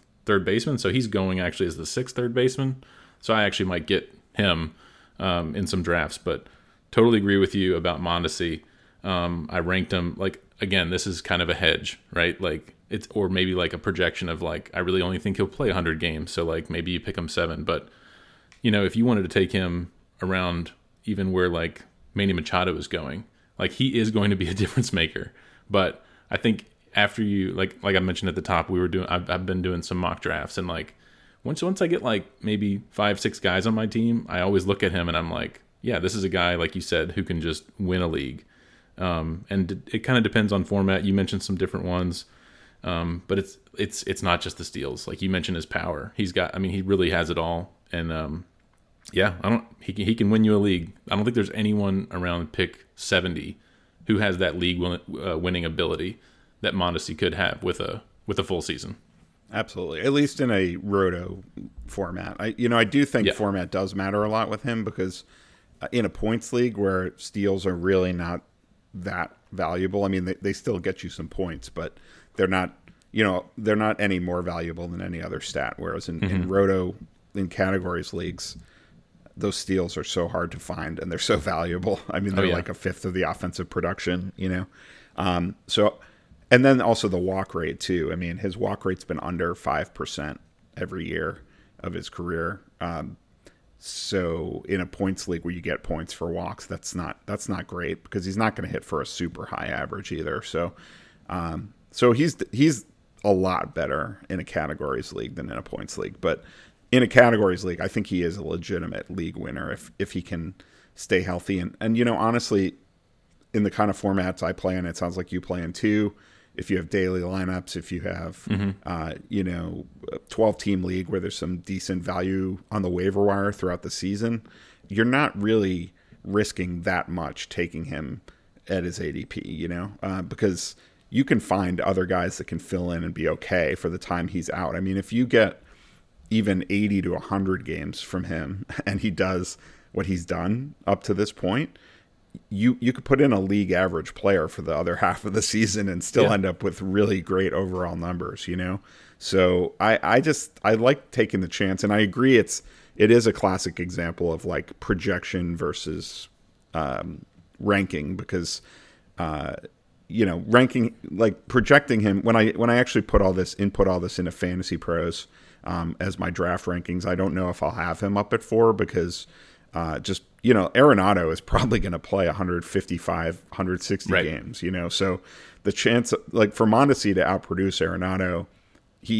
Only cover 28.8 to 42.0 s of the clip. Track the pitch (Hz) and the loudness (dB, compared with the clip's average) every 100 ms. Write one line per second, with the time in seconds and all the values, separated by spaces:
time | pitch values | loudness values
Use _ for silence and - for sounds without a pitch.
28.8 | 90 92 - 90 85 90 92 92 90 87 | 0 0 -2 -2 -2 -4 -2 -2 -2 -2
29.8 | - 90 87 85 85 80 - - 90 82 | -4 -2 -2 -2 -4 -4 -6 -6 -6 -6
30.8 | - - _ _ _ _ 123 156 175 196 | -8 -14 _ _ _ _ -6 -2 -2 0
31.8 | 170 175 123 104 - _ 107 104 104 98 | 2 2 2 0 -2 _ -2 0 0 -2
32.8 | - - 104 101 - - 95 92 110 110 | -4 0 0 2 -2 -2 0 2 2 0
33.8 | 110 113 117 117 85 87 92 98 92 98 | 0 0 2 0 -2 0 2 4 2 2
34.8 | 95 87 85 82 85 82 80 - _ _ | 0 0 0 0 -2 -4 -6 -10 _ _
35.8 | 117 98 92 104 95 90 87 85 82 90 | -4 0 0 0 0 2 2 2 0 -4
36.8 | - 85 80 92 85 85 82 80 - - | 0 0 0 -2 -2 -2 -2 -4 -8 -6
37.8 | 92 90 87 82 67 69 - _ _ _ | -2 0 0 -2 -4 -8 -16 _ _ _
38.8 | _ - 90 85 80 82 - 98 87 95 | _ -6 -2 -2 -2 -6 -4 -2 -2 -4
39.8 | - 110 - 127 110 117 104 101 87 101 | -6 -4 2 2 4 2 2 2 2 2
40.8 | 95 95 98 98 95 95 - 92 92 - | 4 2 2 2 2 -2 -4 -2 -2 -2
41.8 | 90 90 | -2 -2